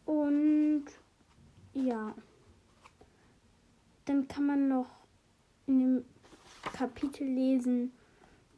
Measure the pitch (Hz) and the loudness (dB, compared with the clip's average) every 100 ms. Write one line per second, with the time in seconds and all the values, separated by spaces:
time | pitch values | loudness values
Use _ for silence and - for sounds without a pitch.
0 | - 302 294 294 302 302 302 302 285 - | -4 0 2 2 2 4 2 0 -4 -18
1 | _ _ _ _ - - - 269 262 226 | _ _ _ _ -20 -20 -14 -4 -4 -4
2 | 214 - - - _ - _ _ - _ | -6 -12 -20 -20 _ -20 _ _ -20 _
3 | - _ _ _ _ _ _ _ _ _ | -20 _ _ _ _ _ _ _ _ _
4 | - 277 269 - 285 285 277 262 254 - | -2 -2 -2 -2 0 2 2 0 -2 -10
5 | - _ _ _ _ _ - 262 254 254 | -20 _ _ _ _ _ 0 2 4 2
6 | - - - - - - - - 247 - | -2 -20 -20 -20 -20 -14 -12 -6 -6 -4
7 | 285 277 277 254 262 262 247 247 247 - | -8 -6 -4 0 2 2 2 -2 -2 -8
8 | _ _ - - _ | _ _ -20 -20 _